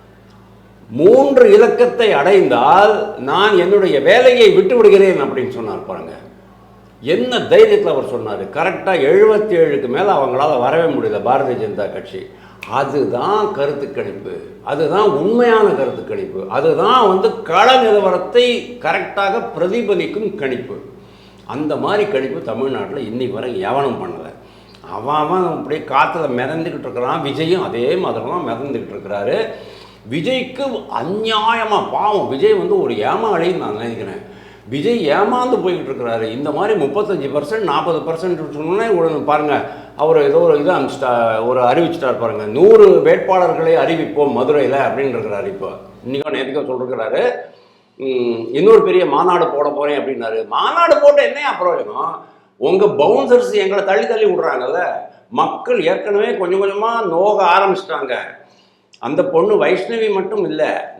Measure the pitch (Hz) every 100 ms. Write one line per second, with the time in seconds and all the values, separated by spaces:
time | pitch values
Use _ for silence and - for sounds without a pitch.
0 | - - - - - - - - - 117
1 | 180 254 277 254 226 196 240 - 240 233
2 | 220 151 170 196 156 117 131 180 208 -
3 | - - 127 165 214 190 175 202 185 143
4 | 151 226 254 240 214 190 190 247 208 190
5 | 190 165 135 127 117 123 110 92 92 92
6 | - - - - - - - - - -
7 | 120 196 254 233 - - 220 208 - 135
8 | 117 117 110 98 95 143 180 170 190 175
9 | 135 190 214 208 214 175 151 143 123 139
10 | 202 165 131 127 151 135 123 160 165 131
11 | 107 101 110 135 131 113 107 98 98 95
12 | - 95 - - - - - 120 139 147
13 | 113 120 160 214 202 131 143 143 139 120
14 | 101 95 95 87 - - 110 147 147 185
15 | 214 139 185 233 240 220 202 151 127 -
16 | - 101 95 95 95 117 160 160 196 254
17 | 208 185 214 - - 175 233 262 226 208
18 | 196 180 - 240 247 226 - - 151 185
19 | - - 196 226 185 - 180 233 202 185
20 | - 208 214 - 131 123 - 95 - -
21 | - - - - - 120 151 135 143 208
22 | 202 208 131 - 120 110 135 120 98 143
23 | 113 120 123 110 123 101 98 135 135 104
24 | 92 82 80 - - - - - - 95
25 | 123 151 151 185 175 147 135 151 - 131
26 | 160 170 147 123 135 160 160 143 131 120
27 | 127 165 143 131 160 180 104 113 123 185
28 | 160 113 123 175 135 117 139 127 - 101
29 | 95 101 104 190 214 - - - - -
30 | 110 147 180 262 247 - 277 214 - -
31 | 151 208 226 220 214 233 220 196 - 135
32 | 208 202 123 135 202 202 175 196 135 107
33 | 117 190 220 180 175 175 117 104 117 110
34 | 98 98 - - - - 104 139 185 233
35 | 156 160 220 247 254 220 180 175 135 123
36 | 120 113 110 120 147 147 208 214 139 202
37 | 208 175 139 143 190 220 185 147 170 160
38 | 156 165 180 165 151 147 160 196 226 180
39 | 165 151 135 151 151 131 - - - -
40 | 151 156 139 160 170 147 151 165 127 -
41 | 131 120 117 110 117 127 123 143 165 -
42 | 131 110 113 107 107 123 196 220 196 175
43 | 156 180 196 185 165 - 165 160 147 160
44 | 143 147 139 117 131 147 123 139 131 135
45 | 139 117 107 101 95 95 95 - - -
46 | 117 139 147 127 131 135 139 127 127 123
47 | 110 160 247 - - - _ _ _ -
48 | 135 127 120 113 113 135 196 220 127 180
49 | 160 143 180 175 160 143 147 139 147 143
50 | 127 120 117 113 104 123 214 339 339 285
51 | 294 285 254 277 285 220 180 151 107 127
52 | 160 156 - _ _ - 135 190 202 139
53 | 156 247 254 247 - 208 190 202 190 196
54 | - 220 208 180 156 131 127 165 170 -
55 | - - - 131 160 - 240 240 160 190
56 | 208 202 233 190 175 190 196 196 226 233
57 | 196 165 202 202 180 185 196 180 - 151
58 | 135 113 95 - - _ _ _ _ -
59 | 120 185 147 160 202 196 151 185 220 233
60 | 220 190 - 214 165 156 139 87 - -